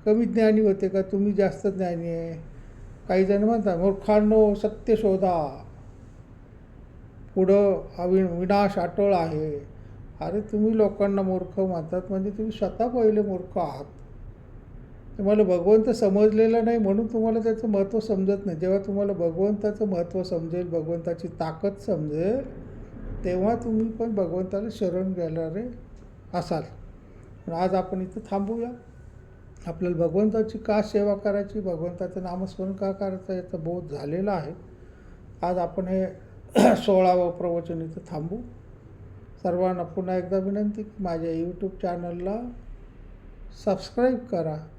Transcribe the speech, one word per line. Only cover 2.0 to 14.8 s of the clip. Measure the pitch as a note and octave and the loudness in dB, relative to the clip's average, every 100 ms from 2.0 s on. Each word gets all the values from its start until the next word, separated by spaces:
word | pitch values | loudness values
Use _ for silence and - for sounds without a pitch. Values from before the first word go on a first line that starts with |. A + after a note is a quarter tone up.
| E3+ | -4
आहे. | E3 E3 D#3+ E3 - - - - - - | -4 -6 -10 -14 -16 -18 -18 -18 -14 0
काही | F#3 F#3+ | 2 4
जण | G3+ | 4
म्हणतात, | G#3+ A3+ G3 E3+ | 4 2 2 2
"मूर्खांनो, | G3 G3 - G#3+ G#3+ A3 G#3 G3+ | 2 2 4 6 8 6 6 4
सत्य | G#3+ - - A3 | -2 -2 2 2
शोधा, | G#3+ F#3 F#3 E3+ C#3 C3+ - - - - - - - - - - - - - - - - - F#3 | 4 4 2 2 0 -6 -14 -18 -20 -20 -20 -20 -20 -20 -20 -20 -20 -20 -20 -20 -20 -20 -4 2
पुढं | F#3 G3+ G3+ E3+ - - | 6 6 6 2 -4 -4
अवि-, | F3+ F#3+ F#3 E3+ | 2 4 4 0
विनाश | F#3 G3+ G3 G3 | 2 4 4 2
अटळ | E3+ - G3+ F3+ | -2 2 4 4
आहे." | E3 D#3 D#3 C#3+ - - - - - - | 2 -2 -4 -6 -10 -16 -18 -18 -18 -8
अरे | D#3+ G3+ | -4 -4
तुम्ही | G#3 G#3+ G#3+ A3 | -2 2 4 4
लोकांना | G3+ G#3 G3+ G3 | 2 2 2 2
मूर्ख | F#3+ F#3 F3+ G3 | 0 -2 -2 -2
म्हणतात | F#3+ F3 D#3 F3+ F#3 | 0 -2 -4 -6 -2
म्हणजे | F#3+ G3+ | -2 -2
तुम्ही | G3+ A3 | -4 -6
स्वतः | G#3 F#3+ - A#3+ | -2 -4 0 0
पहिले | B3 A3 G#3 | 4 4 4
मूर्ख | G3+ F3+ - F#3+ | 0 -4 -4 -4
आहात. | D#3 C3+ C#3+ - - - - - - - - - | -4 -6 -14 -16 -18 -16 -16 -18 -20 -20 -18 -18